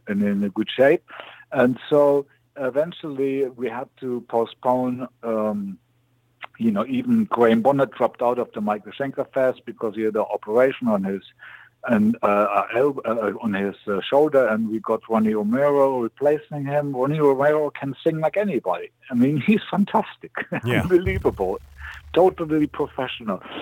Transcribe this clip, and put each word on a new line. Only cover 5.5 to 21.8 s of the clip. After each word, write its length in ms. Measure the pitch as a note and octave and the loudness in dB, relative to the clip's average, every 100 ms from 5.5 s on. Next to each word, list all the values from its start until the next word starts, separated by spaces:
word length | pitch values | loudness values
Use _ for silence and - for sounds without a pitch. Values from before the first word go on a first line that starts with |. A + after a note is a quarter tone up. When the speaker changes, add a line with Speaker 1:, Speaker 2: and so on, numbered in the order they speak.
| G#2 G2 F#2+ _ _ _ _ _ _ - _ | -2 -6 -10 _ _ _ _ _ _ -20 _
Speaker 1:
you 100 | A2+ | 0
know, 160 | G2 - | 0 -2
even 400 | B2+ A#2+ A2+ G#2 | -4 0 2 2
Graham 380 | - A#2 A2+ | 4 4 6
Bonnet 260 | A2+ C#3 C3+ | 4 2 0
dropped 320 | - A#2+ - | 0 -2 0
out 160 | A#2+ B2 | -2 0
of 140 | A2+ | -4
the 80 | - | -4
Michael 300 | G#2 G#2+ G#2 | -4 -4 -6
Schenker 340 | - C#3 C3+ B2+ | -8 -8 -6 -6
Fest 280 | - C3 B2 - | 0 0 -2 -10
because 300 | A2+ A2+ G2+ | -8 -6 -2
he 80 | |
had 120 | A2 G#2+ | -2 0
an 100 | G2 | -2
operation 560 | G#2 - A2+ C3+ B2+ B2 | -4 0 2 2 2 0
on 160 | G#2 | 0
his, 200 | F#2+ G2 - _ - - - _ B2+ | 0 -6 -10 _ -20 -20 -20 _ 0
and, 300 | A2 G#2+ A#2 | 2 4 2
uh, 60 | G#2 | 2
uh, 400 | G#2 G#2 G2+ G2+ A#2 | 2 2 0 0 0
el-, 260 | C#3+ C3 - | 0 0 -4
uh, 260 | A#2 G#2 G2 | -2 -2 -4
on 140 | A#2 G2 | -4 -2
his, 200 | G2+ - - | -4 -6 -6
uh, 140 | G2 | -4
shoulder, 460 | - C#3 D3+ C#3+ A#2+ | 0 2 4 4 2
and 220 | G#2+ A2 | 0 -2
we 80 | A2 | -4
got 220 | G2+ A2 - | -2 -4 0
Ronnie 240 | A2 A2 | 0 2
Romero 640 | G#2+ G#2 B2+ D3 C#3+ C3+ B2+ | 0 0 2 2 4 2 2
replacing 640 | A2+ - C#3+ D3+ - D3+ C#3 | -4 0 0 0 -2 -8 -2
him. 300 | D3 C#3+ C3 | -2 -2 -2
Ronnie 240 | C3 D#3 | -2 2
Romero 520 | D3 C3 C#3+ D3+ D3 | 4 4 2 2 0
can 240 | - C#3 C3 | -4 -10 -4
sing 160 | E3 D#3+ | -2 0
like 180 | D#3 G3 | -2 0
anybody. 540 | G#3 B2+ F#2+ F2 F2 _ - | -2 -2 -2 -4 -6 _ -6
I 60 | B2 | 2
mean, 220 | C3 D3+ | 2 2
<laughs> 60 | - | 2
he's 140 | G#3 - | 0 0
fantastic, 600 | F3 G3+ A3 - - - - - - | -2 0 0 -2 -10 -14 -10 -6 -6
Speaker 2:
Yeah. 180 | A2+ A2+ | 0 0
Speaker 1:
unbelievable, 760 | B2+ F3+ F#3+ F#3+ C3+ G2+ F#2 G2+ - - | 2 2 2 0 -2 0 -4 -4 -10 -20